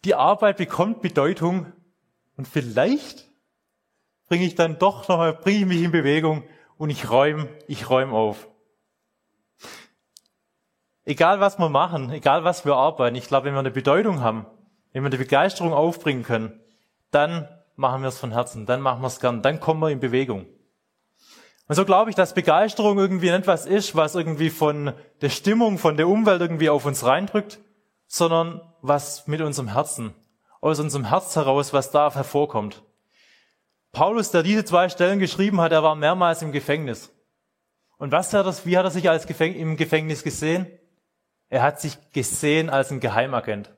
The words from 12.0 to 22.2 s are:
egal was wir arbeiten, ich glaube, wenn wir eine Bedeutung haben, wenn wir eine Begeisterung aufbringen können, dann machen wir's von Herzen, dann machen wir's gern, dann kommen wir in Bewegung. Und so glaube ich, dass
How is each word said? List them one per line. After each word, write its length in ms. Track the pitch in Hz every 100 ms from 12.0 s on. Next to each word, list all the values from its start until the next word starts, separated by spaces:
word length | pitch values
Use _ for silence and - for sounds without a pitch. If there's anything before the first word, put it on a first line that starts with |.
| 127
egal 340 | 151 139 156
was 220 | 165 170 143
wir 100 | 135
arbeiten, 400 | 143 156 123 123
ich 120 | -
glaube, 180 | 135 135
wenn 80 |
wir 60 | 139
eine 100 | 135
Bedeutung 520 | 131 127 160 214 165
haben, 260 | 120 110 104 _ _ _ _
wenn 120 | 131
wir 40 | 139
eine 100 | 131
Begeisterung 560 | 131 139 185 196 170
aufbringen 500 | 147 165 170 - 131
können, 360 | 113 117 110 - _ _ _ _ _
dann 360 | 147 151 170 147 - _ -
machen 260 | 135 131
wir's 160 | 131 127
von 140 | 123
Herzen, 340 | 113 120 113 107
dann 160 | 127
machen 200 | 135 120
wir's 180 | 127 -
gern, 220 | 127 120
dann 180 | 131 156
kommen 220 | - 160
wir 80 | 156
in 100 | 139
Bewegung. 480 | 123 123 135 101 90 _ _ _ _ _ _ _ _ - _ _ _
Und 80 | 151
so 100 | 196
glaube 240 | 185 226
ich, 60 |
dass 180 | 196